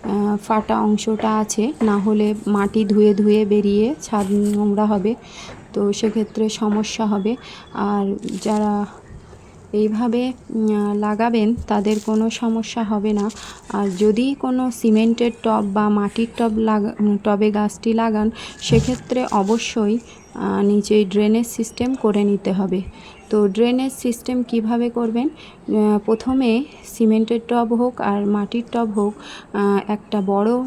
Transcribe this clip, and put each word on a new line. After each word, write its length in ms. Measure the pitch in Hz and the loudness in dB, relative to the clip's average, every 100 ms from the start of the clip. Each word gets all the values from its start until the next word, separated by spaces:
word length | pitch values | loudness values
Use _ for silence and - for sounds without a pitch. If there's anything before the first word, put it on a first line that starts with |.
আহ, 340 | 220 202 208 208 | -2 0 0 -2
ফাটা 420 | - 220 214 220 | 0 -2 0 0
অংশটা 580 | 214 208 - 214 220 214 | 2 0 0 -2 0 0
আছে, 360 | 214 - 220 311 | 0 -2 -2 0
না 160 | 220 202 | 0 2
হলে 360 | 196 214 214 214 - | 2 2 0 -2 -2
মাটি 380 | 208 202 220 208 | 0 0 0 2
ধুয়ে 280 | 214 208 | 6 6
ধুয়ে 320 | 202 208 214 208 | 6 4 4 4
বেরিয়ে 500 | 208 202 202 220 311 | 2 4 2 2 -2
ছাদ 240 | - 214 196 | -4 -4 0
নোংরা 540 | 208 208 208 208 202 214 | 0 2 0 0 2 2
হবে, 300 | 208 196 247 - - - - - | 2 0 -2 -8 -20 -18 -20 -8
তো 200 | - 202 | -2 0
সেক্ষেত্রে 560 | 202 226 214 214 - 220 | 0 0 0 -4 -2 -2
সমস্যা 560 | - 214 208 208 - 220 | 0 0 0 -2 -2 -2
হবে। 300 | 208 196 247 - - - | 0 -2 -4 -8 -20 -14
আর 420 | - 202 202 196 202 247 185 | -6 -2 0 -2 -4 -6 -6
যারা 600 | 220 214 208 208 202 - - - - - - - - | -2 0 0 -2 -4 -10 -20 -20 -20 -20 -20 -20 -6
এইভাবে, 600 | 208 214 214 247 233 247 254 - | 0 0 0 0 0 -2 -6 -8
উম, 260 | 226 214 214 | -2 0 2
আহ, 200 | 208 208 | 0 0
লাগাবেন, 600 | 208 208 233 233 214 240 | -2 0 0 2 2 0
তাদের 440 | - 208 202 214 214 | -2 0 2 0 0
কোনো 240 | 220 226 | 0 0
সমস্যা 540 | - 233 226 220 - | -2 -2 -2 -4 -6
হবে 300 | 214 214 208 | -2 -2 0
না। 160 | 208 202 - - - - | 0 -2 -6 -16 -18 -8
আর 200 | 202 202 | -4 -2
যদি 460 | 180 214 214 262 277 | 2 2 2 0 -2
কোনো 320 | 262 254 254 | -2 -2 -2
সিমেন্টের 600 | 240 233 214 226 233 240 233 | 0 2 4 4 2 0 0
টব 220 | 233 214 208 | -2 0 0
বা 160 | 202 214 | 0 2
মাটির 380 | 208 202 214 233 - | 2 0 -2 -4 -2
টব 200 | 233 214 | -2 0
লাগা-, 480 | 220 214 208 - 208 | 0 2 0 0 0
উম, 120 | 202 | 2
টবে 340 | 214 202 214 | 0 2 2
গাছটি 420 | 208 208 - 226 | 2 -2 -2 -2
লাগান, 380 | 226 226 214 220 233 - - | 0 0 0 -2 -4 -14 -12
সেক্ষেত্রে 640 | - 233 233 254 - 254 254 | 2 2 2 -4 -4 -4 0
অবশ্যই, 680 | 214 196 226 - - 208 233 - - - | 0 2 0 -2 -2 0 0 -4 -20 -18
আহ, 280 | - 196 196 | -8 -4 0
নিচে 440 | 202 208 202 214 202 | 2 2 4 2 2
ড্রেনেজ 420 | 202 214 220 240 | 2 2 2 0
সিস্টেম 460 | - 226 - 247 | -4 -6 -4 -4
করে 300 | 262 214 202 | 0 0 2
নিতে 300 | 202 202 196 | 2 0 0
হবে। 280 | 190 196 185 190 - - - - | -2 -2 -2 -6 -14 -20 -20 -2
তো 180 | 214 208 | 2 2
ড্রেনেজ 460 | 196 240 254 262 | 2 2 2 -2
সিস্টেম 500 | 262 247 240 - 254 | -2 -4 -4 -4 -4
কিভাবে 460 | 240 233 214 233 240 | -2 -2 0 0 -2
করবেন? 400 | 233 233 226 285 | -2 -2 0 -2
আহ, 680 | - - - - 208 214 208 208 | -6 -20 -18 -2 2 4 2 0
প্রথমে 580 | 220 247 262 254 226 285 - - | -2 0 0 2 0 -2 -12 -18
সিমেন্টের 540 | - 226 220 220 233 233 | 0 2 4 2 -2 -2
টব 260 | 240 233 | -2 0
হোক 280 | 233 247 247 | 0 0 -2
আর 240 | 220 202 202 | -2 -2 0
মাটির 380 | 208 202 240 233 | 0 -2 -4 -4
টব 200 | 240 233 | -4 -2
হোক, 220 | 214 202 208 - - - | 0 -2 -4 -16 -20 -8
আহ, 380 | 208 202 202 202 | -2 2 2 0
একটা 300 | 208 - 214 | -6 -4 -4
বড় 300 | 190 196 208 247 | 0 0 2 0